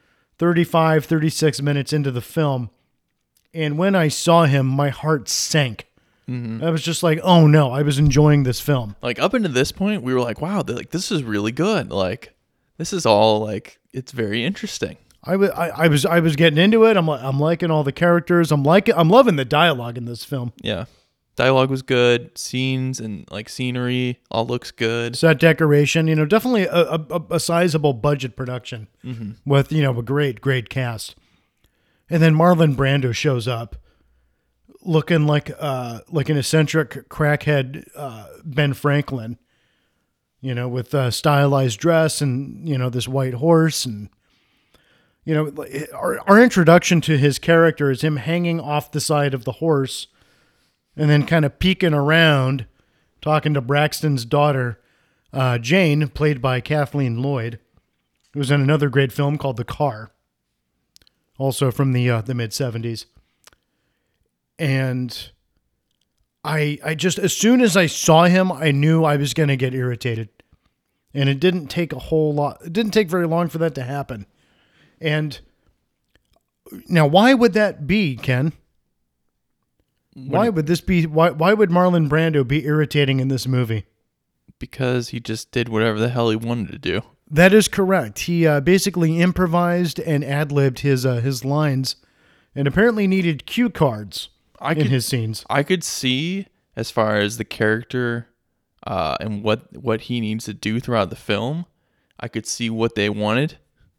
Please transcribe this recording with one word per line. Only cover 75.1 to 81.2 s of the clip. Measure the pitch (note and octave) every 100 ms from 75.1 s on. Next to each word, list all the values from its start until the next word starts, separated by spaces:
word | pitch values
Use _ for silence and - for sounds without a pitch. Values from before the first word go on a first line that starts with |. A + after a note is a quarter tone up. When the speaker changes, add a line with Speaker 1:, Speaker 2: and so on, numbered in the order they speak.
| D3+ D3+ - - _ _ _ _ _ _ _ _ _ _ _ _ - -
Speaker 1:
now, | E3+ D3
why | F3 A#3
would | C4+ A#3+
that | G#3+ G#3 - C#3+
be, | G#3 F3 A#2+
Ken? | - B2+ D#3 - _ _ _ _ _ _ _ _ _ _ _ _ _ _ _
Speaker 2:
What | C3+ C3
Speaker 1:
Why | D#3
Speaker 2:
do | A3+
Speaker 1:
would | F3 D3
this | E3+
be, | - F3+ D#3+
why, | D#3